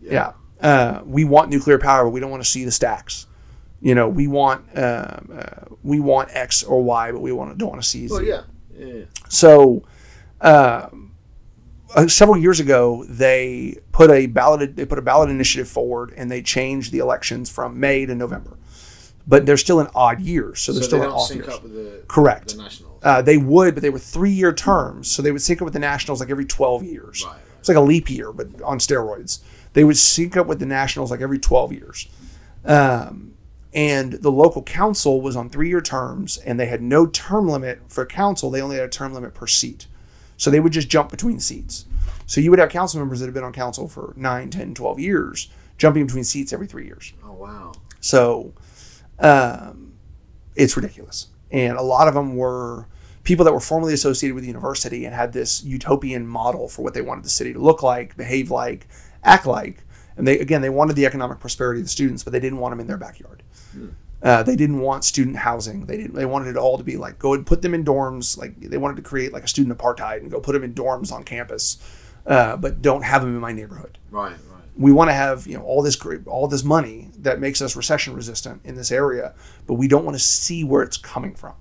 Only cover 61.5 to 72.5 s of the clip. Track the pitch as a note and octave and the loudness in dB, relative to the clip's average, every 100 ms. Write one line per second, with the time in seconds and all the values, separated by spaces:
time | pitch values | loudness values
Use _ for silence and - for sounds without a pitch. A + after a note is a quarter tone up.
61.5 | - B2 A#2 G2 - C3+ B2 - B2 C3 | -6 -4 -4 -6 -4 -4 -4 -6 -6 -4
62.5 | C3+ B2 A#2+ A2 G#2 - - - - - | -6 -8 -8 -10 -10 -12 -20 -20 -20 -20
63.5 | - - - A#2 - - - - A#2+ A2+ | -20 -20 -20 -18 -20 -20 -4 4 4 4
64.5 | - D3+ C#3+ C3 C3+ - - C3 C3+ A#2 | 0 0 0 -4 -2 -4 -2 -4 -2 -6
65.5 | A#2 A2 G2+ - - A3 - C3 C3+ C3 | -6 -8 -12 -10 -10 -10 -8 -6 -6 -6
66.5 | B2 B2 B2+ B2 C3 C3+ - C#3 C#3 D3 | -2 -2 -2 -6 -10 -12 -6 -2 -2 2
67.5 | - F3+ E3+ D3+ C#3 C3+ C3 A#2+ - C3+ | 0 2 -4 0 -2 -2 -8 -10 -10 -12
68.5 | B2 - C#3 C#3 C#3 D3 C3+ C3 C#3+ - | -16 -10 -8 -6 -8 -10 -8 -8 -10 -8
69.5 | - C3+ A#2+ A#2+ A#2+ G#2+ A2 - - C3 | -2 -2 0 -4 -4 -8 -10 -10 -10 -4
70.5 | C#3 C3 A#2+ B2+ C3 G3+ A#2+ C#3 A#2+ A#2+ | -4 -4 -8 -6 -6 -8 -12 -14 -14 -12
71.5 | A2 - - - - - - - C#3 A#2 | -8 -8 -8 -14 -20 -20 -20 0 2 2